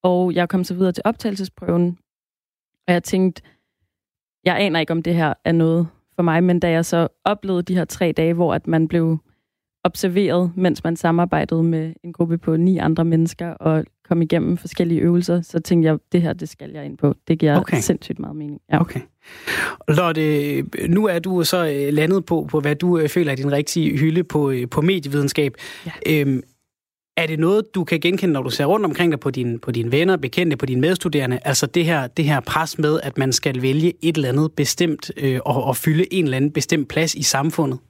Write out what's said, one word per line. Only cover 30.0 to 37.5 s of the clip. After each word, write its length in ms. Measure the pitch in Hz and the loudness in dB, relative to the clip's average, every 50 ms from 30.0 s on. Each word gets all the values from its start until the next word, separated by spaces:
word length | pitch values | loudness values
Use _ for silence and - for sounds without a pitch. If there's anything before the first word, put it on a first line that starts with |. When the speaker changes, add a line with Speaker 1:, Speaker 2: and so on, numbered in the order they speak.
| 170 190 190 | 2 2 0
Speaker 2:
bekendte, 400 | 160 135 123 - - 180 170 143 | 0 -2 -4 -2 0 0 0 0
på 100 | 113 - | -2 -2
dine 140 | 135 127 127 | -2 0 0
medstuderende? 600 | 135 165 185 175 - 175 147 147 135 127 127 127 - | 2 2 0 0 -2 -2 -2 0 0 0 -4 -4 -2
Altså 220 | - 143 - - | -2 0 0 -2
det 180 | - - 175 170 | 0 0 0 2
her, 220 | 160 170 151 131 | 2 0 0 -2
det 180 | 120 _ - 160 | -4 _ 0 0
her 160 | 151 147 135 | 2 2 0
pres 380 | - - - 156 165 156 - - | -2 -2 -2 -2 -2 -2 -2 0
med, 220 | 156 151 151 - | 0 2 2 0
at 160 | - 143 - - | -2 -4 -4 -2
man 140 | 135 131 | 0 0
skal 300 | 123 - - 147 131 127 | 0 0 0 -2 -2 0
vælge 300 | 127 131 135 151 160 175 170 _ | 0 2 2 4 2 2 0 _
et 140 | - 170 160 | -2 0 0
eller 120 | 156 139 123 | 0 0 0
andet 220 | 127 143 156 156 _ | 2 2 0 0 _
bestemt, 540 | - 143 - - - 175 165 151 - - - - - | -2 -2 -2 0 0 0 0 0 -4 -8 -14 -8 -2
øh, 180 | 143 135 131 127 - | -2 0 0 0 -2
og, 200 | 147 135 139 120 | -2 -2 0 0
og 120 | 135 131 | -2 -2
fylde 360 | - - 160 151 156 185 - - | 0 0 2 2 2 2 0 0
en 100 | 190 170 | 0 0
eller 120 | 139 131 | 0 0
anden 160 | 131 139 147 | 0 0 0
bestemt 360 | 151 160 139 - 170 156 139 - | 0 -2 0 0 0 0 0 -2
plads 260 | - 156 160 160 - | -2 -2 0 0 -2
i 80 | - | -2
samfundet? 560 | - - - 135 143 160 | -2 -2 0 0 0 0